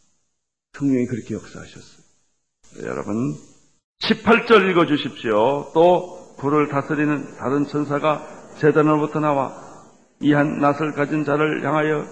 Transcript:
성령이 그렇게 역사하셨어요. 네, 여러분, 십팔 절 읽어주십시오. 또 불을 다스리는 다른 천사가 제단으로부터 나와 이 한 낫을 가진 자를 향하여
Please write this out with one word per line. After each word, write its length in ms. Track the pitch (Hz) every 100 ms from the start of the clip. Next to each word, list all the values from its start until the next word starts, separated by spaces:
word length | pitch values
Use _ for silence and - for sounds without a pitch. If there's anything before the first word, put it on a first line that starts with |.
| _ _ _ _ _ _ _
성령이 320 | - 143 127 123
그렇게 280 | 117 -
역사하셨어요. 760 | 107 - - - 117 117 - _ _ _ _ _ _ _ 50
네, 100 | 58
여러분, 480 | 64 71 107 139 151 - _ _ _ _ -
십팔 460 | - 214 - 233 -
절 240 | 226 190
읽어주십시오. 1000 | 170 147 143 143 - 117 104 120 143 143
또 640 | 160 175 175 180 - - -
불을 300 | 135 151 147
다스리는 680 | 139 139 151 151 143 - -
다른 260 | 117 143
천사가 580 | 143 147 143 143 151 147 - - - -
제단으로부터 600 | 156 151 151 151 156 156
나와 320 | 151 139 127 - - - - _ _ -
이 120 | 139
한 260 | 147 147 -
낫을 340 | 143 143 156
가진 320 | 139 143 156
자를 400 | 143 147 156 151
향하여 400 | 139 156 151 151 147